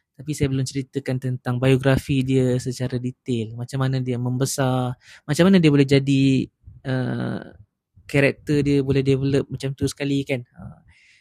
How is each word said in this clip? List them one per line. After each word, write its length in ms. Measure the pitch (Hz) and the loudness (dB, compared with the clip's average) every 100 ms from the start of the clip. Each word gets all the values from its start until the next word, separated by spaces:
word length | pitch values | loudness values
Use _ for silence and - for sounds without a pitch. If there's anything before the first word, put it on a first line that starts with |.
| _ - | _ -16
Tapi 160 | 143 | -10
saya 160 | 143 143 | -4 -2
belum 160 | 135 | -2
ceritakan 560 | 131 139 131 135 135 127 | -4 -6 -8 -8 -6 -6
tentang 400 | 131 127 - 123 | -4 -6 -6 0
biografi 640 | 131 131 135 131 - 139 | 2 4 4 0 0 -2
dia 320 | 131 131 127 123 | 0 2 2 0
secara 400 | 127 123 123 127 | -4 -6 -6 -6
detail. 560 | 127 - - 117 110 | -8 -10 -6 -4 -4
Macam 320 | 120 123 135 | -8 -8 -4
mana 160 | 131 131 | -2 -2
dia 160 | 127 120 | -4 -4
membesar, 800 | 123 127 135 - 131 127 127 - - - - | -2 -2 -2 0 0 0 -2 -6 -14 -14 -4
macam 240 | 147 180 | 2 6
mana 80 | 190 | 6
dia 80 | 160 | 6
boleh 160 | 143 | 6
jadi, 400 | 139 139 135 135 135 131 - _ - - 131 | 6 4 4 2 4 2 0 _ -20 -14 -6
uh, 640 | 131 127 120 123 120 - - - _ _ _ - | -4 -4 -4 -6 -8 -12 -20 -20 _ _ _ -4
karakter 560 | 143 139 - - 147 | 2 2 0 -2 0
dia 180 | 143 143 135 | 2 2 2
boleh 160 | 139 | 0
develop 420 | 131 131 139 139 131 | 2 0 2 -2 -2
macam 240 | 131 135 | -6 -8
tu 100 | 139 139 | -4 -6
sekali 320 | - 143 139 | -4 -2 -2
kan. 240 | 139 127 123 - | -2 -6 -8 -18
Ha. 240 | - 156 _ _ _ _ | -20 -20 _ _ _ _